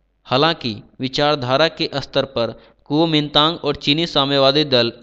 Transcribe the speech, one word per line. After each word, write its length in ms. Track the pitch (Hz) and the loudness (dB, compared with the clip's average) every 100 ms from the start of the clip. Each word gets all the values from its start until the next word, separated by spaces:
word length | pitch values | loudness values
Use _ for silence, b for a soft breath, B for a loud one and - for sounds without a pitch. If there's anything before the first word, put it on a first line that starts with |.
| _ _ | _ _
हालांकि 520 | - 127 156 165 123 107 - - | -4 0 0 0 -6 -8 -12 -8
विचारधारा 680 | 131 135 147 147 123 131 165 | -6 -2 0 0 0 0 0
के 220 | - 160 | -2 -6
स्तर 300 | 143 - 139 | -6 -4 -4
पर 360 | 131 - 113 127 b b | -2 -2 -4 -6 b b
कुओमिंतांग 760 | - 147 165 156 147 147 151 170 | -4 0 2 2 0 2 2 0
और 120 | 147 143 | -4 -4
चीनी 300 | - 147 170 | -2 0 0
साम्यवादी 580 | 147 139 139 135 139 | 0 0 2 4 2
दल 280 | 147 127 117 110 | 2 2 0 -2